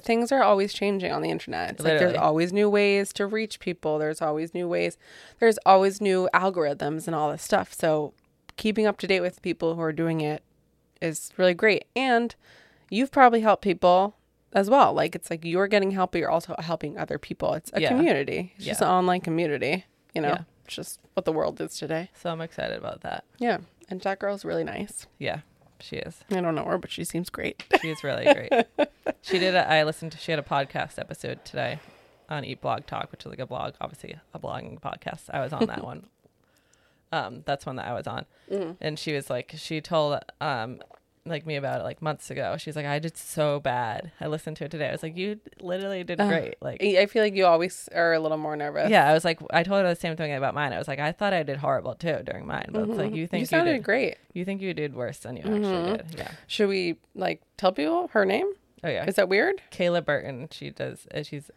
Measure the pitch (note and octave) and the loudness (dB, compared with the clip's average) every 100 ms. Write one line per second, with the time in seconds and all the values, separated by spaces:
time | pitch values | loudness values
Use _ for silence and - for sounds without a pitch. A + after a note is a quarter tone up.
0 | - A3+ A#3 C4+ G#3 G3 G3+ - G3+ G3 | 0 2 4 4 6 6 2 -2 -2 0
1 | F3 D3 D#3 D#3+ - E2 F2 - D#3+ D#3 | -2 -2 -2 -4 -6 -6 -6 -2 2 4
2 | F3+ - D#3 D#3 F3 G3+ G#3 G#3 G3+ G3+ | 4 4 2 2 2 2 4 4 4 2
3 | G3+ - G3+ G#3+ A3 - - F3 D#3 D3+ | 0 -4 -4 -2 -6 -6 -8 -4 -2 0
4 | D3+ D#3+ D#3+ D3+ E3 F3 F3 F3 F3 - | -2 -2 -2 -2 -4 -4 -2 0 -2 -4
5 | - - - - A3+ G#3+ - F#3+ G3 G3 | -16 -20 -20 2 4 6 8 8 8 2
6 | G#3 F#3 F#3 F#3 F#3 F3 D3 D3 D3 D#3 | 2 2 4 4 2 2 0 0 -2 -4
7 | E3+ D#3 D3+ D3+ - G3 F#3 - E3 D#3 | -2 0 0 -2 0 0 0 0 2 2
8 | D3 - _ _ - - G#3+ G#3+ G#3+ G3+ | 0 -8 _ _ -20 -4 -2 2 2 0
9 | F3+ F#3 F3+ - F#3 E3 E3 E3 D#3+ D#3 | 0 2 0 -2 -4 -2 0 0 -2 0
10 | E3 D#3+ D3+ D3+ - _ _ _ _ _ | 0 0 -2 -4 -8 _ _ _ _ _
11 | E3 D#3 - - F#3 F3 A3 F#3 - A#3+ | -6 -4 -8 2 2 4 4 4 0 -2
12 | C4 A#3 A#3 - _ - _ _ _ G3+ | 2 2 2 -6 _ -20 _ _ _ -2
13 | C4+ C#4+ B3 A#3 A3 F#3+ G3+ E3+ F3+ F3+ | 0 6 8 8 6 4 2 4 6 6
14 | G3+ - _ _ _ G3 G3 C#4 E3 C#3+ | 4 -4 _ _ _ 0 6 6 6 4
15 | - - - E3 E3 F3 G3 G#3 F#3+ G3 | 0 -2 -8 -8 -2 0 2 2 2 0
16 | F#3 F3 - E3 - - E3 E3 D3 D#3 | 0 0 0 0 -2 -8 -6 -6 -6 -6
17 | D#3 D3 - - - D#3 - - D#3 B3 | -6 -6 -8 -4 -2 -2 -4 0 2 4
18 | E4 D3 C#3+ - F#3 - F#3+ - E3+ F3+ | 4 2 0 -4 -6 -8 -6 0 4 4
19 | F3+ F3+ F3+ E3 E3+ C#3+ A#2+ F#3 - _ | 4 2 0 0 0 0 0 -2 -4 _
20 | _ E3 D3 E3+ E3 _ - - - - | _ -2 0 -2 -6 _ -16 -12 -12 -16
21 | _ - E3 D#3+ D#3 D3 D#3+ - D#3 D#3+ | _ -4 -2 0 -2 -4 -8 -8 -6 -6
22 | F3+ - F3 E3 E3 - - - - - | -6 -10 -8 -8 -8 -8 -6 -6 -8 -10
23 | - - - - A#3+ F3+ - _ - F#3 | -8 -10 -12 -4 0 0 -4 _ -12 -6
24 | G3 G3 G3+ G3+ E3 E3 D#3 - G#3 - | -4 -4 -4 -4 -4 -4 -4 -6 -8 -12
25 | - - B2+ D3+ - _ _ - - - | -16 -8 -6 -6 -10 _ _ -20 -12 -10
26 | - - - F#3 E3+ D#3 - F3 - - | -10 -14 -6 -2 0 -2 -2 -4 -4 -8
27 | E3+ E3 F3+ - - - - - - D#3 | -6 -6 -6 -6 -6 -8 2 2 2 -4
28 | C#3 - - C#4 - B3 - - D4 _ | -4 2 4 4 2 0 2 0 -2 _
29 | - - - F#3 F#3 F3+ - D#3 D3+ - | -10 -10 -4 0 2 2 4 4 2 -2
30 | E3 - - D#3 - C#3 C#3 - D3 - | -10 -10 -4 -4 -2 -4 -2 -6 -8 -8
31 | - - - B2+ - C#3 B2 D3+ - - | -12 -10 -10 -10 -10 -6 -4 -6 -14 -20
32 | _ _ - D3+ - C3 C3+ A#2 - - | _ _ -10 -10 -8 -8 -4 -4 -6 -10
33 | - - - - B2+ - - - - - | -10 -12 -16 -12 -10 -8 -8 -8 -12 -12
34 | - D#3 _ - - - - - - - | -18 -18 _ -14 -10 -10 -12 -14 -12 -10
35 | - - - C#3+ C3 D#3+ - - B2 D#3 | -12 -12 -10 -8 -6 -2 -4 -4 -12 -14
36 | - _ _ _ _ _ _ _ _ _ | -18 _ _ _ _ _ _ _ _ _
37 | _ E3 G2+ A#2+ D#3 C#3 - C3 F#2 A#2 | _ -6 -6 -8 -6 -6 -6 -8 -6 -8
38 | - A#2+ - _ - G3 E3 F3+ D#3 D3+ | -6 -8 -10 _ -8 -6 -6 -6 -8 -6
39 | D#3+ C#3+ C#3 B2 - D#3+ - D#3 - E3 | -4 -6 -4 -6 -8 -14 -8 -8 -2 0
40 | D3 C#3+ - - D3+ B2+ A2+ - - - | 2 -2 -6 -8 -4 -4 -6 -10 -18 -20
41 | _ _ E3+ D3+ D#3+ C#3+ C3+ B2+ F2 - | _ _ -8 -8 -6 -4 -4 -4 -6 -6
42 | D#3 C#3 - C#3 G#2+ D3 - D3+ C#3+ D3 | -6 -6 -8 -6 -4 -4 -6 -6 -4 -4
43 | E3 - - - D3+ C#3+ C#3 B2 A2+ A#2 | -4 -10 -6 0 0 0 0 -2 -2 -6
44 | E3+ - D3+ D#3 - - D3+ E3 C#3 - | -10 -10 -6 -6 -8 -10 -10 -6 -4 -4
45 | D#3+ E3+ G3 G#3+ - - F#3 F#3 G3 F#3+ | -8 -6 -6 -8 -14 -14 -6 -4 -4 -6
46 | F3+ F3 G3+ F3 - - C3+ - G#3 F#3 | -4 0 2 2 -2 -8 -8 -2 2 4
47 | G3+ A3+ G#3+ F#3+ F#3 E3 F3+ - - E3 | 4 4 2 6 6 6 4 -4 -6 0
48 | E3+ D#3+ D#3 D#3 D#3 D3+ D3 D3 D#3 G3+ | 2 2 2 -2 -2 -4 -4 0 4 6
49 | C#3+ D#3+ E3+ D#3+ - E3 F3 G3+ F#3 E3+ | 8 6 4 -2 0 0 2 2 2 0
50 | E3+ D#3+ D3+ C#3 C3+ C#3+ C#3+ F2+ D3+ C#3 | -4 -4 -4 -2 -2 -2 -2 -4 -4 -4
51 | D3+ E3+ G3+ F#3 C#3+ C#3 C#3 B2+ - - | -4 0 0 0 0 -2 0 0 -2 -4
52 | E3+ C#3+ - - - - - G#3+ G#3+ A3 | -4 -2 -4 -8 -6 -8 -4 -4 -2 -2
53 | G3+ G#3+ E3+ G3+ C4 E4 F4 C4+ - A3+ | -2 -4 -2 -2 0 2 2 2 0 0
54 | - - _ F3 F#3 G3 F#3+ D#3 D3 A#2+ | 0 -4 _ -8 -6 -4 -4 -4 -4 -4
55 | A#2+ - A2 B2 G3+ G#3 G3+ F#3 E3+ G#3+ | -8 -8 -12 -8 -2 0 0 0 -2 -4
56 | D#3+ D#3+ - - - - G3+ G3 F3 D#3+ | -6 -12 -12 -14 -8 0 2 2 -2 -4
57 | _ - F3+ D#3+ _ - F#3+ G3+ D4+ E4+ | _ -6 -4 -4 _ 0 2 2 2 0
58 | F4 A3 F#3+ G#3+ G4 G4 _ _ E3+ A#2 | 2 2 4 2 0 -6 _ _ -4 -2
59 | - F#3+ F3+ G3 E4 G4+ - - F3 F3 | 0 2 4 4 2 0 -6 -2 0 2
60 | D#3 C#3+ - B2+ D#3 - C#3 C3+ C3 C3 | 0 -2 -4 -10 -12 -12 -12 -8 -8 -8
61 | - D3+ D3 D3 - | -10 -10 -8 -10 -14